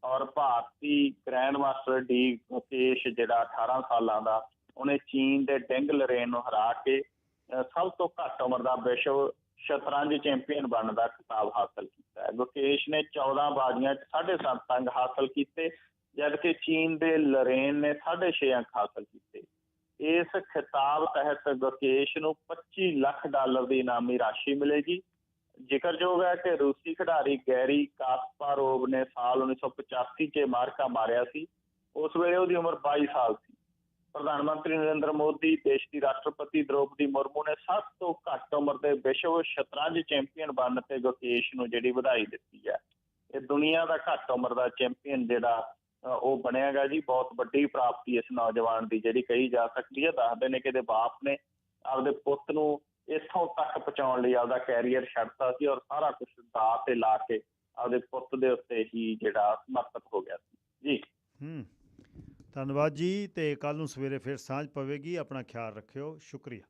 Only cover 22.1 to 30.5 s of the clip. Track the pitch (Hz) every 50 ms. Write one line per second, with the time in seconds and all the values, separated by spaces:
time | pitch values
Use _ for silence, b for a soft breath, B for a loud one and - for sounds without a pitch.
22.1 | - 160 156 156 156 _ _ _ 165 - - _ - - 190 180 160 143 135 139
23.1 | 143 - - 156 139 139 135 131 127 131 127 123 135 131 127 123 123 120 120 123
24.1 | 123 123 120 110 107 - - - 143 139 143 147 147 147 143 156 180 180 - _
25.1 | _ _ _ _ _ _ _ _ _ - 131 127 139 135 - 180 160 160 175 180
26.1 | 180 175 185 180 175 175 175 185 170 151 143 139 139 _ _ 165 160 - 185 165
27.1 | 165 156 143 139 143 131 - - 131 127 127 131 143 147 143 139 _ _ 139 131
28.1 | 127 131 - - - _ 147 143 143 139 139 131 131 131 127 131 131 131 131 127
29.1 | _ - 120 123 127 131 131 131 131 127 - 135 - - 139 _ - 127 123 -
30.1 | - - 160 147 - 151 143 131